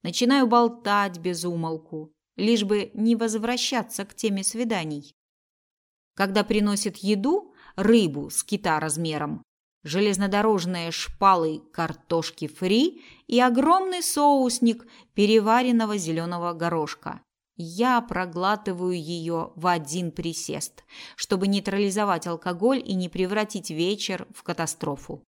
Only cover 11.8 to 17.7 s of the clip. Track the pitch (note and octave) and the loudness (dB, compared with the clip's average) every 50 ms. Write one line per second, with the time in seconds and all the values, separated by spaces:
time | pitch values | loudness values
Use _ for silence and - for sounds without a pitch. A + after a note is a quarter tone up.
11.8 | E3 D#3+ - - _ _ E3+ E3 D#3+ - - - D#3+ D3+ - - F#3 F#3 G#3 A#3 | -4 -4 -6 -12 _ _ -2 -2 -2 -4 -8 -10 -10 -10 -8 -4 0 2 4 4
12.8 | C#4+ F4+ - - - - - _ _ - A#3 A#3+ B3 B3+ A#3 B3 C4+ D#4 F4 F#4+ | 4 2 0 -6 -20 -20 -20 _ _ 0 2 4 4 4 4 4 4 4 4 4
13.8 | F#4+ F#4+ F4+ F4+ E4 - - D4 D4 D4 C#4+ C4+ C4 B3 A#3+ - A#3+ A#3 A3 A#3 | 2 -2 -4 -4 -4 -2 0 4 4 4 6 4 4 2 0 2 2 2 2 0
14.8 | - - - - _ _ _ - G#3 G3+ A3 A3 G3+ A3 A3+ B3 B3+ B3+ A#3+ A3+ | -8 -20 -20 -20 _ _ _ 2 4 6 6 4 6 6 2 4 4 4 2 2
15.8 | A3 G#3 G#3 G#3 E3+ D#3+ D#3+ D#3+ E3 F3 F3 F3 E3+ F3 E3+ E3 E3+ E3+ E3+ D#3+ | 2 0 -2 -4 -4 -4 -4 -4 -4 -4 -6 -4 -6 -6 -4 -4 -4 -2 0 -2
16.8 | D3+ D3 - _ - - - - _ _ _ _ _ _ _ - E3+ E3 | -2 -4 -8 _ -10 -12 -12 -12 _ _ _ _ _ _ _ -12 -12 -10